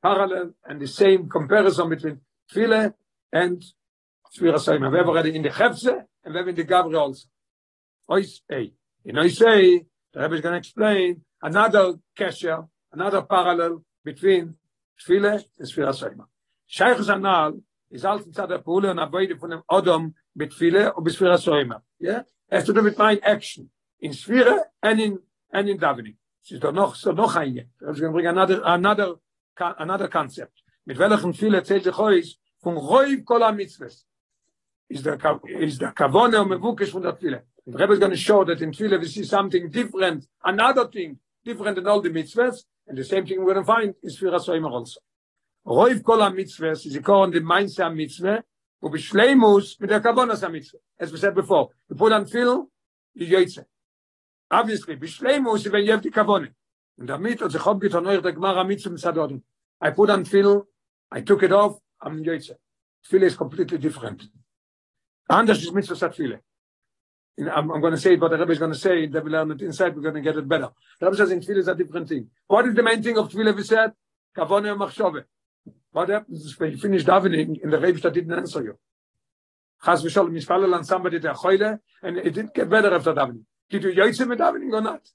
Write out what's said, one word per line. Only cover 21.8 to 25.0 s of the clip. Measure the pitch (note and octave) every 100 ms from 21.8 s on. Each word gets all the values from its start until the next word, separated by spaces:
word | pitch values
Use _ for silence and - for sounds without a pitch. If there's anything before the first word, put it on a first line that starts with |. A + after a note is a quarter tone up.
| _ _
Yeah? | E3+ A3 C4 _ _
Has | G3 D#3+
to |
do | G#3
with | G#3+ G#3
my | G#3 G3+
action | G3+ G#3 - - - _ _ _
in | D#3
Sfira | C#3 - B3 A#3 G#3+ G#3+ _
and | G#3
in, | A3